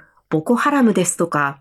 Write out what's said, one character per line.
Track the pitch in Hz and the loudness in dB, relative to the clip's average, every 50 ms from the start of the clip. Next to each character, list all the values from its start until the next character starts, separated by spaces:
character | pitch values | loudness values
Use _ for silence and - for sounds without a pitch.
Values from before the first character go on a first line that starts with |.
| - _ _ _ _ - | -16 _ _ _ _ -4
ボ | 165 156 | -4 -4
コ | 156 - 240 | 0 0 0
ハ | 233 - 294 | 0 0 0
ラ | 285 277 | 2 2
ム | 247 220 185 | 2 2 2
で | 190 175 | 2 0
す | - - - | -2 -2 -4
と | 170 165 | -4 -2
か、 | 151 147 143 143 147 - | -2 -2 -2 -2 -4 -8